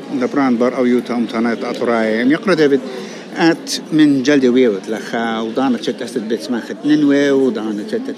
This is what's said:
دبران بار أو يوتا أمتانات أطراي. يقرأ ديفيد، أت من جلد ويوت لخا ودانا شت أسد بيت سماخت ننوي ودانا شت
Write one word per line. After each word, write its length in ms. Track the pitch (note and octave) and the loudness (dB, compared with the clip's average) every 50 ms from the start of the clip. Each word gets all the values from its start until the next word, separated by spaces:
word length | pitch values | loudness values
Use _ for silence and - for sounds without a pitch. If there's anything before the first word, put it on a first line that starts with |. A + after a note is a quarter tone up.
| - - - | -6 -6 -4
دبران 420 | C3 B2 A#2 - D3 C#3 C3+ B2 | -2 -2 -2 0 0 2 2 2
بار 200 | A2+ B2 B2 B2 | 2 2 2 2
أو 100 | C3+ B2+ | 2 2
يوتا 280 | B2 B2 B2 A#2 - A#2 | 2 2 2 0 -2 -2
أمتانات 500 | A#2+ A#2 G#2 - A2+ A2+ A#2 A2+ A2 C3 | -2 -2 -2 -2 -2 -2 0 -2 -2 -4
أطراي. 680 | A#2+ A#2+ - B2 A#2 A#2 A2+ A2+ A2 G#2+ A2 B2 B2+ | -6 -6 -2 -2 0 2 2 2 0 0 0 2 2
يقرأ 240 | D3+ E3 - G#3 F3 | 2 2 2 2 2
ديفيد، 260 | D3+ D#3 C#3 C#3 C3 B2 - - - - - - - - - - | 4 4 4 4 2 0 -2 -10 -12 -12 -12 -14 -14 -16 -10 -4
أت 440 | - F3 E3 D#3 - - - - - - - E3+ | 0 2 2 2 2 -2 -6 -8 -8 -6 -2 2
من 300 | D#3 D#3 D3 C#3 C3+ B2 | 4 4 4 4 2 2
جلد 220 | C3+ D3 C#3+ C3 | 2 2 4 4
ويوت 440 | B2 A#2+ B2+ B2+ A#2 G2+ F#2+ G2 A2 | 4 4 4 4 4 2 0 -4 -6
لخا 520 | A2 G#2 - - - A#2 A#2 A#2 A2+ A2 | -6 -6 -6 -6 -6 -4 -4 -4 -4 -4
ودانا 420 | A2+ A2+ A2+ B2 C3 C3+ A#2+ A2 - | -6 -4 -4 -2 0 0 0 0 -2
شت 200 | - A2+ - B2+ | -4 -6 -6 -6
أسد 260 | A#2+ - B2+ G2+ A2 | -8 -6 -6 -4 -4
بيت 120 | A#2 G#2 - | -4 -4 -4
سماخت 340 | - B2 A2+ A2 - A2+ F#2+ - | -4 -6 -6 -6 -8 -10 -6 0
ننوي 460 | C#3+ D3+ D3+ D3 C#3+ C#3 C#3+ C#3+ C#3+ | 0 2 4 4 4 4 4 2 2
ودانا 540 | C#3 C3+ C3+ B2+ A2 A2 G#2+ A2 G#2+ - - - | 2 2 2 2 0 -2 -4 -4 -6 -6 -6 -6
شت 120 | - - - - - | -6 -6 -6 -6 -8